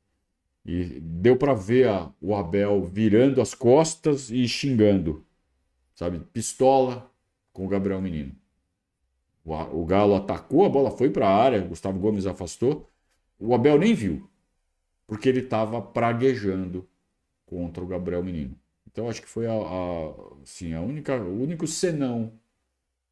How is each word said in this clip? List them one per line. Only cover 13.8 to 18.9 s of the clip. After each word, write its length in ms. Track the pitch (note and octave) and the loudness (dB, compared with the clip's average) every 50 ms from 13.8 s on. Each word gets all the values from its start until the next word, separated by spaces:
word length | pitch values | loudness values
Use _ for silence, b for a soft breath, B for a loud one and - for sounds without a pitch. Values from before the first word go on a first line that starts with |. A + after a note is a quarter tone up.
| F3 A3+ A3+ | 4 4 2
viu, 360 | - G2+ F#2 D#2 C#2 - - _ _ _ _ _ _ _ _ _ _ _ _ _ _ _ | 2 0 -2 -4 -4 -8 -14 _ _ _ _ _ _ _ _ _ _ _ _ _ _ _
porque 220 | _ G#2+ G#2 - C3+ | _ -12 -2 0 0
ele 140 | B2 B2 - | 2 2 -2
tava 400 | - A#2 A2 A2 G#2+ A#2 A#2 G2+ | -2 -2 -2 -2 -2 -4 -6 -8
praguejando 1080 | - - - A#2 A#2 A#2 A#2 B2+ C3+ B2+ A2 G#2 F#2+ F#2+ F#2+ F#2+ F2+ F2 F#2 F#2 - _ _ _ _ _ _ _ _ _ _ _ | -6 -4 -2 0 0 0 2 2 0 0 0 -2 -4 -4 -4 -6 -6 -8 -10 -12 -14 _ _ _ _ _ _ _ _ _ _ _
contra 380 | _ - F2+ F2 E2+ D#2+ F2 F2+ | _ -10 -10 -8 -8 -8 -10 -10
o 40 | |
Gabriel 360 | F2+ F#2 F2 F2+ F#2 F2 F2 F2+ | -8 -8 -6 -6 -4 -4 -4 -4
Menino. 340 | F#2+ F2 D#2+ C#2+ B1+ B1+ - _ _ _ _ _ - | -4 -6 -6 -8 -8 -12 -16 _ _ _ _ _ -16